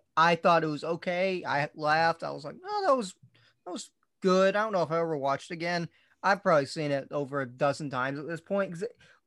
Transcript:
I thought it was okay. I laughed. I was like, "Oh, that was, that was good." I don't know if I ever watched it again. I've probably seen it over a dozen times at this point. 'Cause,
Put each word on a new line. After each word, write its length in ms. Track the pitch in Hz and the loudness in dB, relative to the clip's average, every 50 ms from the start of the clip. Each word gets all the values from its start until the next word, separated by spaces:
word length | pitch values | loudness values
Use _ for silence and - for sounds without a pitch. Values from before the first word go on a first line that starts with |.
| - _ _ | -12 _ _
I 200 | 156 165 170 170 | 4 4 4 4
thought 280 | 170 - 185 170 165 156 | 4 4 4 4 4 2
it 40 | |
was 160 | 156 147 135 147 | 0 -4 -4 -4
okay. 600 | 160 165 156 - 185 175 180 190 190 185 175 170 | -6 -6 -4 -4 -4 -2 0 0 -2 -2 -4 -4
I 240 | 135 131 143 143 - - | -2 -2 -2 -2 -4 -6
laughed. 480 | 156 151 151 156 160 165 165 170 - 156 | -4 0 2 2 4 4 2 0 -2 -6
I 80 | 143 | -8
was 140 | 143 143 151 | -8 -8 -10
like, 120 | 147 170 - 359 | -12 -14 -14 -10
"Oh, 200 | 403 415 415 392 | -6 -6 0 2
that 80 | 349 269 | 2 2
was, 200 | 247 202 185 - _ - _ _ _ _ _ _ _ _ | 2 0 -4 -12 _ -20 _ _ _ _ _ _ _ _
that 60 | 180 | -12
was 200 | 339 226 - - _ _ _ _ _ _ | -12 -12 -12 -16 _ _ _ _ _ _
good." 340 | - 185 185 185 190 196 190 | 2 2 4 6 4 4 4
I 80 | 208 214 | 2 0
don't 80 | 220 196 | 0 0
know 100 | 180 160 | 0 0
if 80 | 139 | 0
I 80 | 165 170 | 0 -2
ever 180 | 170 165 156 | 0 -2 -2
watched 340 | 139 135 139 139 135 - - | -2 0 0 -2 -2 -4 -10
it 40 | 170 | -10
again. 340 | 160 170 175 175 170 170 - - _ _ _ _ _ - | -6 -4 -2 -2 -2 -4 -6 -10 _ _ _ _ _ 2
I've 200 | 190 202 190 - | 2 2 2 4
probably 220 | 190 160 147 139 | 4 4 4 4
seen 240 | - - 165 151 147 | 2 -2 -4 -2 -2
it 160 | 139 139 127 - | -2 -2 -2 -4
over 300 | 151 147 143 127 143 139 | -4 -4 -4 -4 -4 -4
a 80 | 135 123 | -4 -4
dozen 400 | 123 131 151 143 139 - 156 135 | -2 0 0 0 0 -2 -6 -6
times 300 | 135 127 127 135 139 147 | -4 -2 -2 -2 -4 -6
at 80 | 143 | -8
this 140 | 156 170 156 | -8 -10 -10
point. 300 | - - 196 202 196 190 170 | -6 -4 -2 -2 -2 -4 -6
'Cause, 100 | 165 208 - - _ - - - _ _ | -8 -8 -10 -10 _ -20 -20 -20 _ _